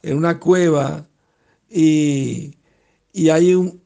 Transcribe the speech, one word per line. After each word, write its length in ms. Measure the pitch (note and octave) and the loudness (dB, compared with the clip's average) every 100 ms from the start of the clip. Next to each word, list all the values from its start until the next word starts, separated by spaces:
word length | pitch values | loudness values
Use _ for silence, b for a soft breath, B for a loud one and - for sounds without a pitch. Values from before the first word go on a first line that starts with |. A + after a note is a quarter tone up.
en 160 | E3 C#3+ | -6 -4
una 200 | E3+ E3 | -2 -2
cueva, 680 | - F3+ F3 D3 C3+ D#3 - _ _ _ _ _ _ | 0 2 2 0 -2 -8 -16 _ _ _ _ _ _
y, 880 | G3 D#3+ D3+ D3 C#3 B2+ A#2 C#3+ - _ _ _ _ _ | 0 2 2 0 -2 -6 -8 -12 -20 _ _ _ _ _
y 160 | - D#3+ | -2 0
hay 240 | D#3+ F3 | 4 2
un 260 | F#3 F3+ - | 2 -2 -8